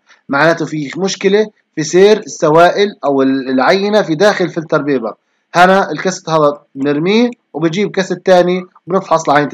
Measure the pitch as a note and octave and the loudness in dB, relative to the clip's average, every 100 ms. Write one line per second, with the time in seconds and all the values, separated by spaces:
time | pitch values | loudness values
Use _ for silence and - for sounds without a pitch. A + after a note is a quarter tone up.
0 | _ _ - C#3 D#3+ E3 D#3 D#3 C3+ D3+ | _ _ -6 0 0 0 -4 -8 -8 -6
1 | F#3+ - G3 G3+ G#3+ - _ - D#3 F3 | -6 -4 0 0 0 -6 _ -10 -2 4
2 | G3+ G#3+ C#3 - D#3+ D#3 F3 F3+ G#3 - | 4 4 -2 -4 2 4 4 4 -2 -2
3 | C#3 C#3 C3+ C3+ B2+ C3 B2+ F#3+ G3+ G#3 | -2 0 0 -2 -2 0 0 0 0 0
4 | D#3+ D#3 G3+ F#3+ E3+ E3 D3+ D3+ C#3+ C3 | 0 0 0 0 -4 -6 -4 -4 -2 -2
5 | A2 - _ _ _ E3 F#3 F#3+ F3 C#3+ | -4 -12 _ _ _ 2 4 4 0 -4
6 | F#3+ F#3 - D#3+ D3 - _ C#3 C#3 D3 | -6 -6 -4 0 0 -2 _ -6 -4 -2
7 | E3+ G#3+ A#3+ A#3+ _ D3 E3 E3+ G3+ - | 0 0 0 -4 _ -6 -4 -2 -4 -4
8 | F#3 F3+ - F3+ F3+ F#3 F3+ _ - F#3+ | -6 -4 2 4 4 -2 -6 _ -6 -4
9 | F#3 D#3+ D#3 D3 C#3+ | -2 -2 0 0 0